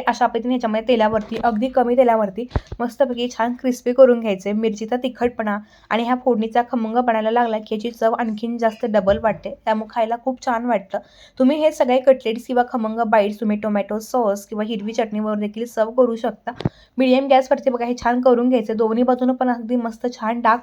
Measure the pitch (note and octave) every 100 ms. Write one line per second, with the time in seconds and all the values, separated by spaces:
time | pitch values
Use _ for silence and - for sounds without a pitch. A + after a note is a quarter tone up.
0 | B3 A#3 A#3+ A#3+ A#3 B3+ A#3 A3 A3 A#3+
1 | G#3+ A3 G#3+ A3 A#3 G#3+ C4 C4 A#3+ B3
2 | B3 A3+ G#3 G3 B3 - - - A#3+ A#3+
3 | C4+ A#3+ B3 - A#3 B3 C4 B3 - B3
4 | B3+ A#3 A3+ F#3+ G3+ G#3+ A3 G#3 A3 B3
5 | B3+ B3+ A#3+ A#3+ G#3+ G#3 G#3 _ _ G#3+
6 | A#3 B3 B3+ A3 A3 A#3+ A#3+ A#3+ A3 A#3
7 | B3 A3 A3 A#3 A#3+ A3 G#3+ G#3+ A3+ A#3
8 | A3+ A#3+ A#3 G#3+ A#3 A#3+ A#3 G#3+ A#3+ G#3
9 | F#3+ A3 A3+ G3+ G3+ - - A3 G#3+ -
10 | A3 A#3 B3 B3+ - A#3 B3 G#3+ F#3 G3+
11 | - _ - _ C4 D4+ D#4 D#4 C4+ B3+
12 | C4 C4 A3+ A3+ - B3 B3 B3 A3 A3
13 | A#3 A3+ G3+ G#3 G#3+ G#3 G#3+ G#3 G3 G#3+
14 | A3 B3+ A3 G3+ - G#3+ G#3+ A3+ G#3 A3+
15 | A3 G#3+ G#3+ G#3 G#3 G#3+ A#3+ - A3 A#3+
16 | B3 A3+ A#3 G#3+ - B3 - - _ -
17 | C4 B3+ C#4 C4 C4 C4 C4+ A#3+ A#3+ B3
18 | A#3 B3 B3+ A#3+ B3 B3+ A3 A3 A3 A3+
19 | B3+ B3 B3+ C4 B3+ A#3 A3 B3 A3+ A3+
20 | B3+ B3 A3 A#3+ A#3 A#3+